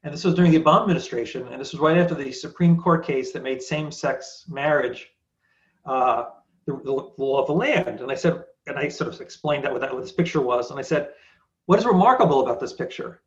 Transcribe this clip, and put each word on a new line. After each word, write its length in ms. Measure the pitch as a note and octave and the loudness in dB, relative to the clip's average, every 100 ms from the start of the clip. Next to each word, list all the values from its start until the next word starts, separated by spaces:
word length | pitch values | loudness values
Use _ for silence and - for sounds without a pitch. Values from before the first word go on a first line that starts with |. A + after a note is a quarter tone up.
And 100 | D#3 | -10
this 100 | - | -2
was 120 | F#3+ | 0
during 180 | E3+ E3+ | 4 6
the 80 | D#3+ | 6
Obama 220 | D#3 F#3+ | 6 4
administration, 640 | G#3 E3+ - A#2+ A#2 C3 B2 | 4 -2 -2 -6 -6 -10 -12
and 100 | B2+ | -12
this 140 | C#3 | -12
was 80 | D#3+ | 0
right 160 | D#3 E3+ | 2 4
after 180 | E3+ | 2
the 160 | D3+ C3+ | -2 -8
Supreme 460 | - - - E3+ E3+ | -10 -14 2 4 4
Court 300 | F3+ D#3+ - | 4 2 0
case 260 | C3+ B2+ | -4 -4
that 100 | C3 | -8
made 200 | C3 C3 | -6 -8
same-sex 840 | - D3+ D3+ - D3 C3 - - - | -6 -6 -6 -6 -4 -4 -10 -20 -14
marriage, 600 | C#3 D3 D3 B2 B2 - _ _ _ _ _ _ _ C3+ | -4 0 0 0 -8 -18 _ _ _ _ _ _ _ -6
uh, 380 | C3 B2+ A#2 - - _ _ - | 0 2 0 -4 -14 _ _ -10
the, 120 | C3+ | -8
the 80 | C3+ C3 - - | -4 -4 -6 -6
law 240 | C3+ C3+ | 0 0
of 60 | C3+ | 2
the 80 | |
land. 460 | D#3 C4+ A#3+ - G#2+ | 0 2 0 -2 -8
And 120 | B2+ | -8
I 20 | |
said, 300 | C3 E3+ - - _ - | -2 -2 -2 -10 _ -12
and 120 | C3+ | -6
I 100 | C#3+ | -6
sort 240 | - D#3+ | -6 -8
of 80 | - | -8
explained 440 | - - D3+ C#3+ | -18 -8 -4 -2
that 80 | C3+ | -2
what 80 | B2 | -4
that, 140 | B2+ | -4
what 80 | B2+ | -6
this 100 | - | -6
picture 300 | - E3+ D3+ | -2 0 0
was, 280 | B2 B2 A#2+ | 2 0 -2
and 80 | C#3 | -8
I 40 | |
said, 260 | - D3+ - - _ _ _ _ - | -2 -2 -4 -14 _ _ _ _ 2
"What 120 | G3+ | 4
is 80 | A#3+ | 6
remarkable 560 | F#3 G#3+ B3+ F#3 C#3 | 6 6 6 6 4
about 180 | B2+ A#2+ | 2 -2
this 140 | B2+ | -6
picture?" 480 | - B2+ - A#2 - | -8 -10 -8 -12 -14